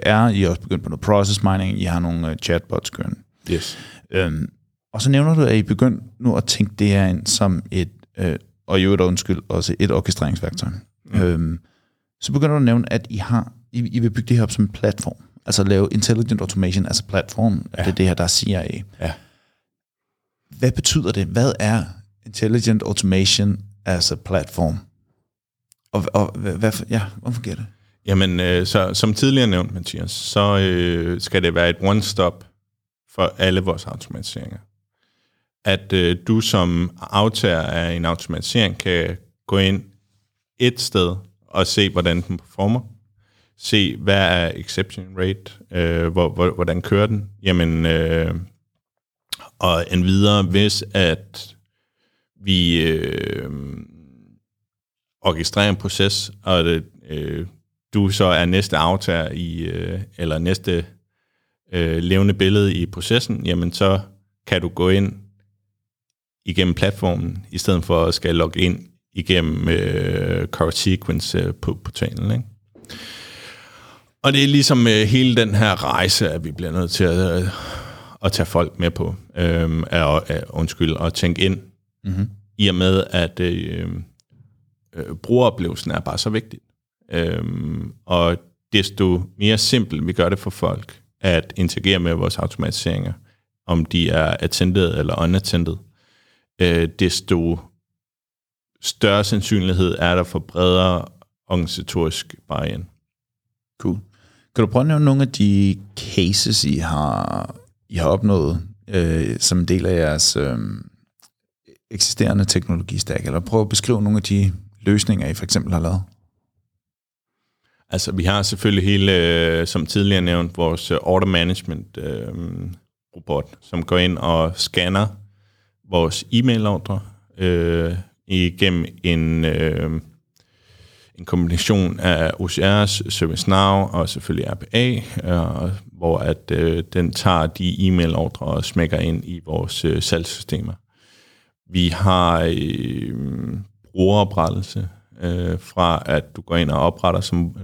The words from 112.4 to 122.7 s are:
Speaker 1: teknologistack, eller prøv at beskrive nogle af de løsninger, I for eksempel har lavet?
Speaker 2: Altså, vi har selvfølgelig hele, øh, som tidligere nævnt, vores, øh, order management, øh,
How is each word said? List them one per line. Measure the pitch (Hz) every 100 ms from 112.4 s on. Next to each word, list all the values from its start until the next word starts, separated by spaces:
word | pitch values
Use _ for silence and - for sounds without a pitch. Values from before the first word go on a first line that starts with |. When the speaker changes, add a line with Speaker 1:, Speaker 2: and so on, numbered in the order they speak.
| 98
Speaker 1:
teknologistack, | 92 - 87 90 95 - - -
eller | 82
prøv | 92 110
at | 104
beskrive | 107 - 113
nogle | 104 107
af |
de | - 101 98 - - _
løsninger, | 101 104 - 101 69
I |
for | -
eksempel | 90 95 -
har | 85
lavet? | 85 95 92 _ _ _ _ _ _ _ _ _ _ _ _ _ _ _ _ _ -
Speaker 2:
Altså, | 92 -
vi | 95
har | 90 101
selvfølgelig | 98 98 107 98
hele, | 95 101 98 92
øh, | 85 85 82 82 82
som | 90 80
tidligere | 104 101 95
nævnt, | 87 87 87 90
vores, | 82 85 -
øh, | 82
order | 85 92 98
management, | 90 87 92 - 78 - -
øh, | 76 57 55 - 87 87 90